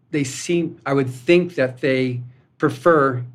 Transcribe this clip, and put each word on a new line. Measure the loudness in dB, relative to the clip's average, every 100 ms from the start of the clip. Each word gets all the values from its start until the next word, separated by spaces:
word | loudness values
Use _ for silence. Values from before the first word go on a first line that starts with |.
| _
they | -4
seem, | -4 -8 -4 -2 -2 -6 -4
I |
would | -2 -2
think | -4 2 2 2 -2
that | -2 -2
they | -2 0 -2 -4 -10 -18 _ _
prefer | -2 2 4 4 4 0 -8